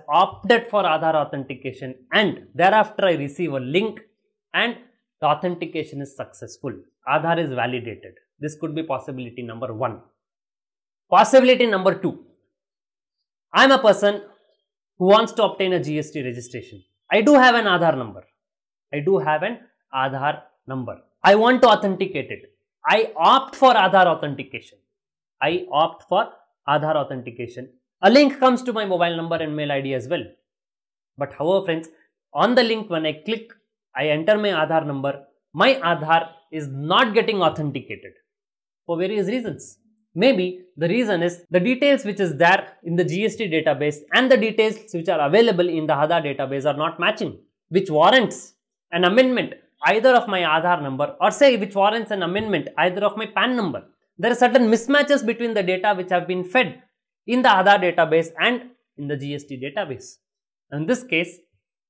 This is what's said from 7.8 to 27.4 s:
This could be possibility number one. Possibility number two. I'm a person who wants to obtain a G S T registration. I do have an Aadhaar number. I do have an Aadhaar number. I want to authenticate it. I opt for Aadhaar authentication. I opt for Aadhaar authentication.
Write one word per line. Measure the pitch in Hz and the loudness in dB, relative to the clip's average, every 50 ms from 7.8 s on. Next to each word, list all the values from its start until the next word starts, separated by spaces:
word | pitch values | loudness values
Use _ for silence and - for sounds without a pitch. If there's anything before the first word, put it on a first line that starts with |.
| 107 117 98 - - 92 - _ _ _ _ - | -8 -10 -14 -14 -18 -20 -20 _ _ _ _ -12
This | 147 151 151 - | -12 -12 -10 -10
could | 165 151 147 | -10 -8 -8
be | 160 | -8
possibility | 160 - 139 151 - 151 131 127 123 117 120 127 | -6 -6 -8 -8 -8 -12 -12 -12 -14 -14 -14 -14
number | 117 113 113 113 131 117 | -14 -12 -12 -10 -10 -10
one. | 110 110 127 117 104 - _ _ _ _ _ _ _ _ _ _ _ _ _ _ _ _ _ _ _ _ _ - | -8 -6 -6 -6 -8 -10 _ _ _ _ _ _ _ _ _ _ _ _ _ _ _ _ _ _ _ _ _ 0
Possibility | 180 190 214 - 269 262 254 254 254 247 240 | 4 4 4 8 6 6 8 6 4 4 4
number | 226 202 185 185 196 170 | 2 2 2 2 0 0
two. | - - 147 - - - _ _ _ _ _ _ _ _ _ _ _ _ _ _ _ _ _ _ _ _ _ _ _ _ _ | 0 -4 -6 -6 -8 -18 _ _ _ _ _ _ _ _ _ _ _ _ _ _ _ _ _ _ _ _ _ _ _ _ _
I'm | - 202 262 269 | 2 4 4 4
a | 269 262 | 4 4
person | - 208 190 - 202 202 208 202 - - _ _ _ _ _ _ _ _ _ _ _ _ _ - | 4 4 2 4 2 0 0 -2 -10 -16 _ _ _ _ _ _ _ _ _ _ _ _ _ 0
who | 180 | 4
wants | 190 208 220 233 220 | 6 6 6 4 2
to | - 233 208 | 0 0 0
obtain | 185 190 - 190 185 185 | 0 0 -2 -2 0 0
a | 170 | -2
G | 135 147 151 151 | -2 -4 -4 -6
S | 151 151 | -6 -6
T | - 151 | -8 -8
registration. | 127 127 120 123 117 - - 113 - - 107 95 _ _ _ _ _ - | -8 -8 -10 -10 -14 -14 -14 -16 -16 -16 -20 -20 _ _ _ _ _ 0
I | 185 220 | 2 4
do | 208 294 294 | 6 6 8
have | 262 254 254 233 | 8 8 6 4
an | 233 220 | 4 2
Aadhaar | 202 180 165 170 160 139 | 2 2 2 2 2 0
number. | 131 117 107 95 92 - _ _ _ _ _ _ _ _ _ _ _ _ - | 0 -4 -10 -12 -18 -20 _ _ _ _ _ _ _ _ _ _ _ _ -10
I | 143 147 | -8 -4
do | 147 185 196 170 | 0 0 0 0
have | 143 156 151 151 180 | 0 0 -2 -2 -2
an | 226 233 - - _ _ _ _ _ 135 | -4 -8 -10 -16 _ _ _ _ _ -6
Aadhaar | 131 131 139 131 131 139 147 151 151 - _ _ _ - | -4 -4 -4 -4 -4 -4 -4 -4 -6 -10 _ _ _ -14
number. | 131 135 131 120 110 92 - _ _ _ _ | -10 -10 -10 -8 -10 -12 -16 _ _ _ _
I | - 185 202 | 4 4 6
want | 214 226 247 254 240 | 6 6 4 4 6
to | 262 233 | 6 6
authenticate | 214 208 208 196 185 185 190 185 - 139 120 - | 6 4 2 -2 -2 -2 -4 -6 -6 -8 -8 -10
it. | - - - - _ _ _ _ _ _ - | -12 -14 -16 -20 _ _ _ _ _ _ -2
I | 151 190 220 220 220 - | 0 2 2 0 -2 -2
opt | 156 170 202 254 262 269 - - | 2 4 4 4 4 2 -2 -2
for | - 269 254 | 2 4 4
Aadhaar | 233 214 190 185 196 190 185 | 6 4 4 4 6 6 6
authentication. | 170 156 - 156 147 131 135 - - - 113 - - _ _ _ _ _ _ _ _ _ _ _ _ _ - | 4 2 0 -4 -8 -8 -8 -12 -14 -14 -18 -18 -18 _ _ _ _ _ _ _ _ _ _ _ _ _ -4
I | 135 156 175 180 175 - | -2 -2 -2 -2 -4 -2
opt | 135 151 165 165 - - - | 0 2 2 0 -2 -8 -6
for | - 180 208 233 - - _ _ _ _ _ - 139 | -2 -2 -2 -2 -4 -8 _ _ _ _ _ -4 -2
Aadhaar | 147 151 156 156 151 | 0 0 0 0 -2
authentication. | 147 135 - 135 127 117 123 117 123 | -2 -4 -6 -8 -12 -12 -14 -14 -14